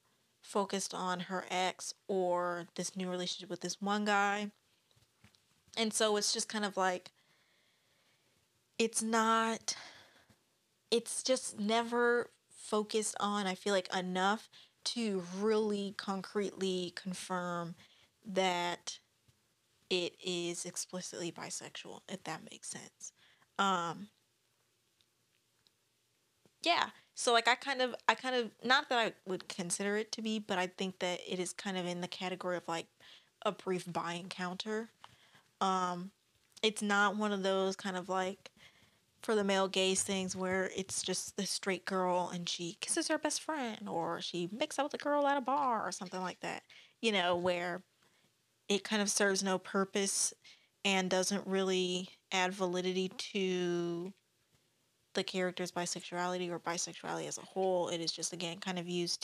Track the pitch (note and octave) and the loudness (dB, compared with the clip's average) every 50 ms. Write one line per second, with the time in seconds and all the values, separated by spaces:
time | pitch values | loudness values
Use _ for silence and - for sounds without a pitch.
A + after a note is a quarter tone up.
0 | _ _ _ _ _ _ _ _ - - - G#3+ G3 - G3+ F#3+ - - - F#3 | _ _ _ _ _ _ _ _ -10 -2 0 0 0 2 0 -2 -2 -4 -4 -4
1 | F#3 F#3 F3+ F3+ F3 - F#3+ F3+ - - F#3 F3+ F#3 F3+ - - - - - _ | -2 -2 -2 -2 -2 -4 -4 -4 -2 0 0 2 2 2 0 -2 -8 -10 -12 _
2 | _ - G3 F#3+ F3+ F3+ F3 F3 F3 F3 F3 F3 E3+ - - - F3 - - F#3+ | _ -2 0 2 2 2 2 2 0 0 -2 -4 -6 -8 -6 -6 -6 -4 -4 -4
3 | F#3 F3+ F3+ F3+ F3+ F3+ - - F#3 G3+ F3+ - - F3 - - G3 G3 G#3 G#3 | -4 -2 -2 -2 -2 -4 -4 -6 -6 -8 -8 -6 -4 -6 -4 -2 0 0 0 2
4 | G#3 G#3+ G3+ G3+ G3+ G3+ G3+ G#3 G#3 G#3 - _ _ _ _ _ _ _ _ _ | 4 4 4 4 4 4 2 0 -2 -6 -8 _ _ _ _ _ _ _ _ _
5 | _ _ _ _ - - _ _ _ _ _ _ _ _ - A3 A3+ G#3+ - - | _ _ _ _ -20 -20 _ _ _ _ _ _ _ _ -2 -2 0 0 2 2
6 | A3 G#3+ G#3 G#3 G3+ - - A3+ - - A3+ G#3+ G#3 G3 G3+ F#3+ F#3 F#3 F3+ F3+ | 4 4 4 2 2 0 0 -2 -2 -4 -2 -2 -2 0 2 2 2 2 2 0
7 | - - _ _ _ _ _ _ _ _ _ _ _ _ _ _ _ _ _ _ | -6 -12 _ _ _ _ _ _ _ _ _ _ _ _ _ _ _ _ _ _
8 | _ _ _ _ _ _ _ _ _ _ _ _ _ _ _ - A3+ A3 A3+ - | _ _ _ _ _ _ _ _ _ _ _ _ _ _ _ 2 2 2 2 -2
9 | A3 A3 A#3 A3+ A3 A3+ A3+ A3+ A3+ A3+ A3+ - - - - - - - - - | -2 2 4 4 6 6 4 4 4 2 0 -2 -4 -6 -6 -6 -8 -16 -18 -20
10 | - - - - _ _ - _ _ _ _ _ _ _ _ _ _ - A#3 A#3 | -20 -20 -20 -20 _ _ -20 _ _ _ _ _ _ _ _ _ _ 0 0 0
11 | A#3 - - - - - C4 - - - - A3 G3+ G#3+ A3 A#3 A#3 A#3 A#3+ A#3+ | 0 -2 -6 -4 0 0 0 0 0 -6 -6 -4 0 2 2 2 0 0 2 2
12 | A#3+ A#3+ A#3+ A#3+ - - _ _ _ _ - - - - G#3+ G#3+ G#3+ G#3+ - A3 | 4 4 2 2 0 -4 _ _ _ _ -20 -14 -6 -2 0 0 0 2 0 0
13 | G#3 - - - - G#3 G#3 G#3 G3 F#3 F#3 - - G#3 G3+ F#3 F#3 - - F#3+ | 0 0 -2 -2 -2 0 0 0 0 0 -2 -2 0 2 2 2 2 0 -2 -2
14 | F3+ F3+ F3+ F#3 F#3 G3 G#3+ A3+ - - - - - - _ _ - - - A#3+ | -2 0 0 2 4 4 2 2 -2 -12 -20 -20 -20 -20 _ _ -6 -4 -2 0
15 | A3+ G#3+ G3 F#3 F3 F3 F#3 F#3+ G#3 A3 G#3+ G#3+ A3 G#3 G#3 G3+ G3+ G3 G3+ - | 0 0 0 -2 -2 -4 -4 0 2 2 4 4 2 2 0 -2 -2 -4 -6 -6
16 | - G3+ G3 F#3+ F#3 - - G#3 G3+ - - - F#3+ F#3+ F#3 F3+ F3+ E3+ - - | -4 -4 -4 -4 -4 -4 -2 -2 -2 -2 -2 -2 -2 0 0 0 -2 -4 -8 -8
17 | - F#3+ F3+ - - - F#3 F3+ F3 F3+ F3 F3 E3+ E3 F3+ - - - - _ | -8 -6 -6 -6 -4 -4 -2 -2 -2 -2 -2 -4 -4 -6 -8 -12 -16 -20 -20 _
18 | _ _ _ _ - A3 F#3 F#3 F#3+ F#3 F3 F3 F3 F3 F3 - - - - - | _ _ _ _ -10 -2 0 2 4 4 2 2 0 0 -2 -2 -6 -10 -12 -12
19 | _ _ _ _ _ _ _ _ _ _ _ _ _ _ _ _ _ - F#3 F3+ | _ _ _ _ _ _ _ _ _ _ _ _ _ _ _ _ _ 0 0 2
20 | F3 - - - - F#3 F3+ F3 F3 E3+ F3 - - F3 - - - - - F#3 | 2 0 -4 -6 -4 -2 -2 -2 -2 -2 -4 -4 -6 -6 -6 -6 -8 -6 -6 -8
21 | - - - - F3 E3+ - - - F3 - - - - - - - - - - | -8 -8 -8 -6 -6 -6 -6 -6 -8 -8 -8 -8 -10 -10 -12 -12 -12 -12 -14 -14
22 | _ - G3 F#3 - D#3+ D#3+ - - - - - - - - C#3 C#3 - _ - | _ -10 -10 -8 -6 -8 -8 -8 -10 -14 -18 -14 -12 -12 -12 -12 -12 -16 _ -16
23 | - - - _ - - _ _ _ _ _ - G3 G3 F#3 F3 E3+ F3 F#3 - | -16 -16 -16 _ -20 -20 _ _ _ _ _ 2 2 4 4 2 2 0 -4 -6
24 | G3+ - _ _ _ _ _ _ _ _ _ _ _ _ _ _ _ _ _ _ | -10 -16 _ _ _ _ _ _ _ _ _ _ _ _ _ _ _ _ _ _
25 | _ _ _ _ _ _ _ _ _ _ _ _ _ _ _ _ _ _ _ _ | _ _ _ _ _ _ _ _ _ _ _ _ _ _ _ _ _ _ _ _
26 | _ _ _ _ _ _ _ _ _ - _ _ - E4 F4 - - G#3+ - - | _ _ _ _ _ _ _ _ _ -20 _ _ 2 2 4 4 2 0 -2 -12
27 | - _ - - - B3 A#3 A3+ A3+ A#3 B3+ - - C#4 C4+ B3+ B3+ B3 - - | -20 _ -6 0 4 6 6 6 8 6 4 4 2 -2 0 2 0 0 0 -2
28 | - - A3 - - C4 B3+ B3 A3+ G#3 - - - A#3 C4 C#4+ D4+ - C4 A#3 | 2 2 2 2 2 0 0 0 0 -2 -4 -4 2 4 4 4 4 2 2 2
29 | A3 F#3 - - - F#3+ F#3 E3 - - - - F3 E3+ - - G3 G3+ G#3 G#3+ | 2 2 0 -4 -6 -6 -6 -6 -6 -8 -6 -6 -4 -2 -2 -2 0 0 0 0
30 | A3+ - - A#3 A3 A3 A3 A3 G#3+ - G3+ F3+ F3+ F3+ - - G3 F#3 - - | -2 -4 -6 -4 -2 -2 -2 -2 -2 -2 0 0 0 -2 -2 -4 -4 -4 -4 -2
31 | F#3+ F3+ F3 - - - F#3+ F3+ F3 F3+ - - - G3+ F#3 F#3 F3 F3 F3 F3 | -2 -2 -2 -2 -4 -6 -4 -4 -4 -4 -6 -6 -6 -4 -4 -2 -2 -4 -4 -4
32 | F3+ F3+ - - G3 F#3 F#3 F3 - F3+ F3+ E3+ - - E3 E3 - - _ _ | -6 -6 -6 -6 -6 -6 -4 -4 -4 -4 -4 -4 -4 -4 -4 -4 -6 -8 _ _
33 | - - - - _ _ _ - - G#3 F#3 - - F#3 F#3 F3 - F3 E3+ E3 | -20 -20 -20 -20 _ _ _ -4 -4 -4 -4 -4 -4 -4 -2 -2 -4 -4 -4 -4
34 | D#3+ E3+ F3 F3 F#3 F3+ - F#3+ F3+ F3+ F3+ - - A3 G#3+ A3 A#3 A3 _ _ | -2 -4 -4 -6 -8 -8 -8 -6 -6 -6 -4 -6 -6 -4 -4 -4 -6 -8 _ _
35 | - - - _ _ _ - - _ _ _ - G3+ F#3+ F#3+ F#3 F#3 F3+ F3+ F3 | -20 -20 -20 _ _ _ -20 -20 _ _ _ 0 2 2 2 2 2 0 -2 -4
36 | F#3 G3 - _ _ _ _ _ _ _ - - - A3 G#3+ - G#3+ G3+ G3+ G3+ | -6 -10 -12 _ _ _ _ _ _ _ -6 0 2 2 2 2 0 2 6 6
37 | G#3 G3+ G3 G#3+ G#3+ G#3 G3+ F#3+ F#3+ G3 F#3+ F#3+ F#3+ F#3+ F#3+ - - G3 F#3 F3+ | 6 4 4 2 0 0 2 2 2 2 4 4 4 2 0 -2 -4 -4 -4 -4
38 | E3+ F#3 F#3 F#3+ F#3 F#3 G3+ - - - _ - - - _ _ _ _ _ _ | -2 0 0 0 0 0 -4 -8 -14 -20 _ -20 -20 -20 _ _ _ _ _ _
39 | _ _ _ _ - - A3 G#3 G3+ G3 G3 F#3+ F#3+ F#3+ G3 F#3+ F#3+ F#3+ F#3+ F#3+ | _ _ _ _ -2 0 2 4 4 4 4 4 4 4 4 4 4 4 4 2
40 | - - G3 F#3+ F#3 F#3 G3 F#3 F#3 F#3 F#3 F#3+ F#3 F#3+ - F#3+ F#3+ - - - | 2 0 0 -2 -2 -2 -2 -2 0 0 2 2 0 0 -2 -4 -6 -4 -4 -4
41 | - F#3 F3+ - - - - - F#3+ - - - - G3+ F#3 - - - G3 F#3 | -2 -2 -2 -2 -4 -6 -4 -4 -4 -2 -2 -2 0 -2 -2 -2 -2 -2 0 0
42 | F#3 F3+ F3+ F3+ F3 F3+ F3+ F3 E3+ - - - F3 E3+ - - - - - E4+ | 2 2 2 2 0 -2 -4 -4 -4 -4 -4 -4 -4 -6 -6 -6 -4 -2 0 0
43 | D#4 - D#4 D4+ - G4+ - - - - D#4+ D4 B3+ A3+ G#3 G#3 G3+ G3 F#3 E3+ | 0 0 0 0 0 0 -2 -2 -4 -4 -4 -2 -4 -4 -6 -8 -6 -4 -2 -2
44 | E3 E3 E3 - - - - F3+ F3 F#3 G#3 C4 D#4 D#4 - - C#4 C#4+ - - | -2 -2 -2 -4 -4 -4 -4 -2 -2 -2 -2 -2 -2 -2 0 -2 -2 -2 -2 -4
45 | - D4 D4 D4 C#4+ C#4 C#4+ C#4+ A#3 B3+ C4+ D4 C#4 B3+ A3+ G#3 - - - - | 0 2 2 4 4 4 2 2 2 0 0 2 2 2 2 2 0 -2 -4 -6
46 | F#3+ F3+ - F#3 F#3 F3+ F3+ - - E3+ F3 - - - - - - - _ - | -8 -6 -6 -4 -4 -4 -6 -6 -6 -6 -6 -6 -10 -14 -20 -20 -20 -20 _ -2
47 | A#3 A3 G#3 F#3+ F3 F3+ F3+ F3 F3 F#3 F3 F3 F3 F3+ F3 F#3 - _ _ _ | 0 2 4 4 4 4 4 4 4 2 2 2 0 -4 -4 -6 -8 _ _ _
48 | _ _ _ _ _ _ _ _ _ _ _ _ _ - G3+ G3 - - A3 G#3 | _ _ _ _ _ _ _ _ _ _ _ _ _ 2 2 2 2 2 2 2
49 | G3+ G#3 - - G#3 G3 F#3+ F#3+ G3 G3 F#3 F3+ - - - G3 F#3+ F#3+ - G#3 | 2 2 4 4 4 4 4 4 2 2 2 0 0 0 2 2 2 2 2 0
50 | G3 G3 - - - - - _ - - - - _ _ _ _ - G3+ F#3+ F#3+ | 0 2 2 2 0 0 -2 _ -20 -20 -20 -20 _ _ _ _ 2 4 4 4
51 | F#3 F3+ F#3+ F#3 F#3 - G3+ G3 - F#3+ F#3+ F#3+ F#3+ F#3+ F#3+ F#3 F#3 F3+ F3+ F3+ | 4 4 4 4 4 2 0 -2 0 0 0 2 2 2 2 2 2 2 0 -2
52 | F#3 - - _ _ - F#3+ F#3+ F#3 F3+ F#3+ G3+ F#3+ F3+ F3 F#3 F3+ F#3 F3+ F#3 | -4 -6 -12 _ _ -2 0 2 2 2 2 0 0 0 0 0 0 0 0 0
53 | F#3 F#3 - - - - - G3+ F#3+ F#3 F3+ F3+ F3+ F3 F3 F3 E3+ E3+ E3+ E3+ | 0 -2 -4 -8 -8 -4 -2 0 0 2 2 0 0 0 0 0 0 -2 -2 -4
54 | F3 F#3+ - _ _ _ _ _ _ _ _ _ _ _ _ _ _ _ _ _ | -6 -8 -12 _ _ _ _ _ _ _ _ _ _ _ _ _ _ _ _ _
55 | _ _ - G3+ F#3 - - F#3+ F#3 F3+ F3 - F3+ E3+ - F3 F3 - - F3+ | _ _ -2 -2 -2 -2 -2 0 0 0 -2 -2 -6 -4 -4 -4 -4 -2 -4 -6
56 | - - F3 F3 F3+ F3+ F3+ F3+ F3+ F3 F3 D#3+ - E3+ E3+ F3+ - E3+ E3 - | -8 -6 -4 -2 -2 0 0 -2 -2 -4 -4 -4 -4 -4 -2 -2 -4 -6 -8 -10
57 | - E3 E3+ E3 D#3+ D3 - - - - - F#3+ F#3+ F#3+ F#3 F3+ E3+ - F3 E3 | -6 -6 -4 -4 -4 -6 -8 -10 -10 -8 -4 0 2 2 2 2 2 0 -2 -2
58 | E3 D#3+ - - D#3+ - F3 E3+ F3+ E3 E3+ G3+ - F#3+ F3+ F3+ E3+ F3 F3 F3 | -2 -4 -4 -4 -4 -6 -4 -4 -6 -6 -6 -6 -6 -4 -4 -4 -4 -2 -2 0
59 | F3 F3 - - | 0 0 -2 -4